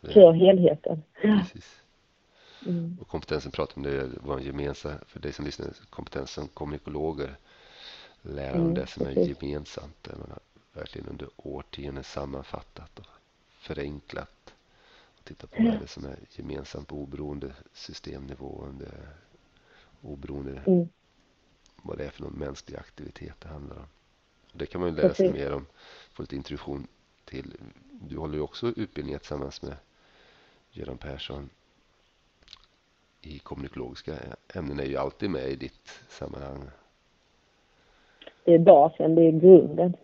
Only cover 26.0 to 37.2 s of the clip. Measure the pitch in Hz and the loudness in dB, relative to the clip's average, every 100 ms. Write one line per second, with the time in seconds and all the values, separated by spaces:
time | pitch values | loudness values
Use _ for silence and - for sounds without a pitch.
26 | - - 73 69 67 73 - 71 65 _ | -20 -16 -12 -10 -10 -12 -10 -12 -12 _
27 | _ _ - 131 131 - - - 269 269 | _ _ -18 -16 -14 -18 -20 -20 -20 -20
28 | - 80 78 76 73 - 117 117 107 - | -14 -10 -8 -6 -6 -6 -6 -6 -8 -8
29 | 71 71 - 76 67 - 69 69 _ _ | -10 -10 -8 -8 -8 -10 -14 -14 _ _
30 | _ _ - - _ _ _ - 73 64 | _ _ -20 -20 _ _ _ -16 -14 -12
31 | 73 69 - 67 69 _ _ _ _ _ | -14 -14 -12 -12 -14 _ _ _ _ _
32 | _ _ _ _ - - _ _ _ _ | _ _ _ _ -20 -20 _ _ _ _
33 | _ _ 78 71 - 69 67 65 62 62 | _ _ -18 -18 -14 -12 -12 -10 -12 -12
34 | - 78 64 64 _ - 76 71 67 67 | -12 -12 -12 -16 _ -10 -8 -6 -6 -4
35 | 69 - 98 78 65 67 67 - - - | -6 -6 -6 -4 -6 -8 -10 -16 -20 -20
36 | - - 71 69 69 69 67 67 _ _ | -20 -14 -12 -12 -12 -12 -16 -20 _ _
37 | _ _ | _ _